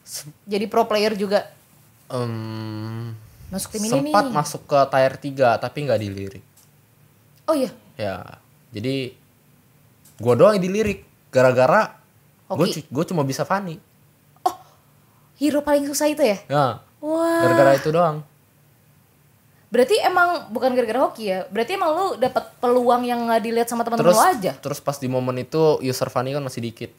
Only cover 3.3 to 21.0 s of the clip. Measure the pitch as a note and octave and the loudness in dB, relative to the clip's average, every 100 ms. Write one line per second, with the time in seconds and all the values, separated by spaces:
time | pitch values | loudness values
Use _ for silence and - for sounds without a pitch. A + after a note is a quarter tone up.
3.3 | - - F#3+ - A3 G#3+ C4 C#4+ D4+ C#4 | -20 -12 -10 -8 -8 -2 -2 2 0 2
4.3 | D3+ D3 C#3+ - C#3+ C3+ C3+ C3 C3 C#3+ | -2 -4 -10 0 2 2 2 2 0 -10
5.3 | C3+ B2 G#2+ B2 - C#3+ G#2+ G#2 G2 G2 | 2 2 2 -4 -6 -2 -2 -2 -8 -12
6.3 | G2 _ _ _ _ _ _ _ _ _ | -14 _ _ _ _ _ _ _ _ _
7.3 | _ - D#4 B3 - _ - G#2 F#2 - | _ -2 0 -2 -6 _ -8 -6 -6 -14
8.3 | - _ _ _ G#2+ B2 C3+ B2 - _ | -20 _ _ _ -8 -4 -4 -6 -12 _
9.3 | _ _ _ _ _ _ _ _ _ A2+ | _ _ _ _ _ _ _ _ _ 0
10.3 | A#2+ F#3+ G#3 F#3 G3+ G#3+ G3 - _ _ | 6 6 6 -2 -2 -2 -4 -12 _ _
11.3 | B2+ B2+ B2 C3 G3 G#3 - _ _ _ | 4 4 6 4 4 2 -8 _ _ _
12.3 | _ _ F#3 F3 D#3+ - B2 F3 F3 C3+ | _ _ -2 -2 -2 -6 -6 -2 -2 -2
13.3 | C3+ C#3+ F#3+ F#3+ D#3+ _ _ _ _ _ | -4 -4 -4 -4 -14 _ _ _ _ _
14.3 | _ - - - _ _ _ _ _ _ | _ -8 -8 -20 _ _ _ _ _ _
15.3 | _ D4 C#4+ D4 D4 C#4+ C#4 D4+ D4+ B3+ | _ -2 0 0 0 0 -2 -2 2 0
16.3 | F#3+ - D3 C3 - _ _ D4+ D#4+ E4 | 0 -2 0 0 -2 _ _ -4 -2 0
17.3 | E4 E4+ E4+ C3+ C3+ D#3 D#3+ E3+ D3+ - | 2 2 4 4 4 0 0 0 -2 -12
18.3 | _ _ _ _ _ _ _ _ _ _ | _ _ _ _ _ _ _ _ _ _
19.3 | _ _ _ _ A#3 B3+ A4 - F4+ F4 | _ _ _ _ 2 4 4 2 2 2
20.3 | D#4+ - A3 B3+ B3 A3+ A#3 | 0 -6 -2 0 0 0 0